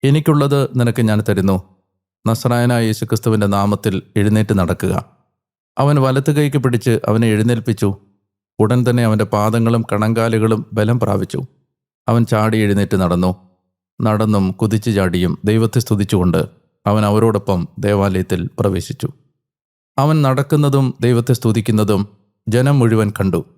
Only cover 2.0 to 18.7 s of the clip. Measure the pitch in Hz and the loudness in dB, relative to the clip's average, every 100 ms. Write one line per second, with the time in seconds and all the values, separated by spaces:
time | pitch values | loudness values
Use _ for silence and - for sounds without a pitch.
2 | _ _ 110 113 123 120 120 120 113 107 | _ _ -4 -2 0 0 2 0 0 -2
3 | 107 113 - 110 101 101 101 104 110 95 | -4 -4 0 0 0 0 0 0 -2 -4
4 | - - 104 107 104 101 87 92 - 92 | -6 -2 0 0 2 0 0 -2 0 -2
5 | - _ _ _ _ _ _ - 143 147 | -4 _ _ _ _ _ _ -2 2 4
6 | 131 131 135 147 147 143 127 120 - 113 | 2 2 0 0 2 0 0 0 0 0
7 | - 107 113 107 110 120 117 104 101 98 | 0 0 2 2 2 0 -2 -2 -2 -4
8 | _ _ _ _ _ - 107 123 123 120 | _ _ _ _ _ -2 2 2 2 0
9 | 117 107 107 104 107 113 113 117 110 104 | 2 0 0 0 0 0 0 0 -2 -2
10 | 107 113 113 113 110 110 - 110 107 120 | 0 0 0 0 0 -2 -4 -4 -2 0
11 | 104 101 - - 135 _ _ _ _ _ | 0 -2 -4 -8 -10 _ _ _ _ _
12 | - 113 113 110 110 110 104 101 98 98 | -2 0 0 0 0 0 0 0 0 0
13 | 90 87 92 92 _ _ _ _ _ _ | 0 0 -2 -4 _ _ _ _ _ _
14 | 113 107 107 104 95 92 107 104 107 101 | -2 0 0 0 -2 -2 -2 -2 -2 0
15 | 92 90 90 - 104 110 113 123 - 104 | 0 0 -2 -2 0 0 0 -2 -2 -2
16 | 101 101 90 85 78 _ _ _ - 104 | 0 0 2 0 -4 _ _ _ -2 0
17 | 104 104 113 101 - 92 85 - 104 101 | 2 2 2 0 -2 -4 -4 -4 -2 0
18 | 98 92 92 92 - - 101 | 0 -2 -2 -4 -6 -4 -2